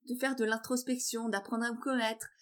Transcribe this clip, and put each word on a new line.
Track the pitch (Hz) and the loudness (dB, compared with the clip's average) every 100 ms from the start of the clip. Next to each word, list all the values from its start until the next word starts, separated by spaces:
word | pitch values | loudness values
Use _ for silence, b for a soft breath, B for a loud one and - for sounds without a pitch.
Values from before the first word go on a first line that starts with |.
| - | -6
de | 247 | 0
faire | 269 262 | 0 2
de | 220 | 2
l'introspection, | 226 - 254 254 247 - 226 226 | 0 0 0 2 0 0 -2 0
d'apprendre | 202 196 233 233 | -2 0 0 0
à | |
me | 226 | -2
connaître, | 277 254 220 220 - b | 0 2 2 0 -8 b